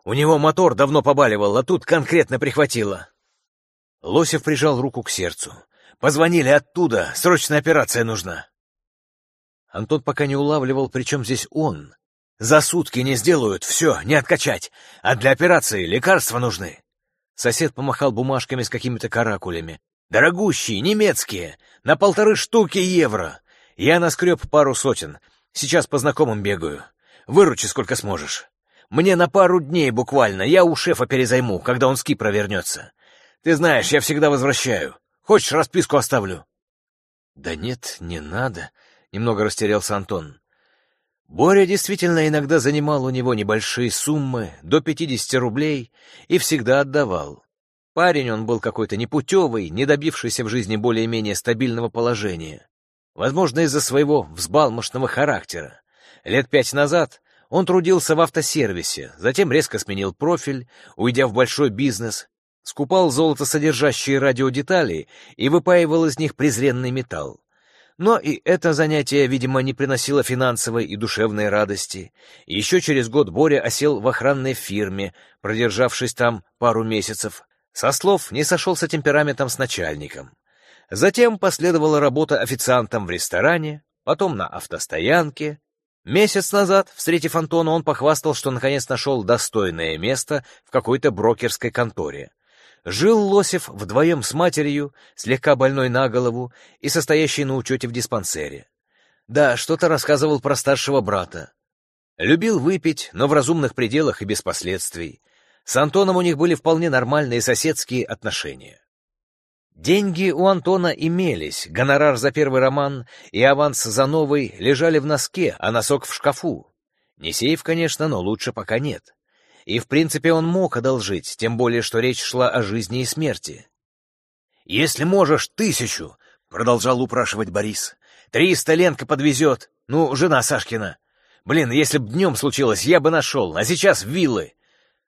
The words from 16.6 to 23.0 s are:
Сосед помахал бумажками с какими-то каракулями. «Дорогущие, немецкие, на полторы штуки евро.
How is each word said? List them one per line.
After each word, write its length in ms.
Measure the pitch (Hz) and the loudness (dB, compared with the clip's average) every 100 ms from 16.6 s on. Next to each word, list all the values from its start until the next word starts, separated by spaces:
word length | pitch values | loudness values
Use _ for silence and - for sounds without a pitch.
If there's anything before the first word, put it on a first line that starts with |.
| 87 - _ _ _ _ _ | -10 -14 _ _ _ _ _
Сосед 400 | - 123 113 156 | -4 -2 0 -2
помахал 380 | - 135 117 139 | -2 -4 -2 0
бумажками 500 | 110 131 131 - 131 | 0 -2 -2 -4 -6
с 60 | 117 | -6
какими-то 400 | 120 123 117 110 | -6 -6 -6 -4
каракулями. 720 | 113 113 98 90 82 82 78 _ _ _ | -2 -2 -4 -6 -8 -8 -14 _ _ _
«Дорогущие, 720 | 113 156 175 208 131 - 98 | 2 2 2 0 -2 -4 -4
немецкие, 800 | 165 214 208 143 - 95 82 - _ _ | -2 2 2 0 -6 -8 -10 -14 _ _
на 140 | 117 156 | 0 4
полторы 400 | 202 185 214 208 | 4 4 4 2
штуки 420 | - 226 196 190 | 2 2 2 0
евро. 600 | 185 180 | 2 2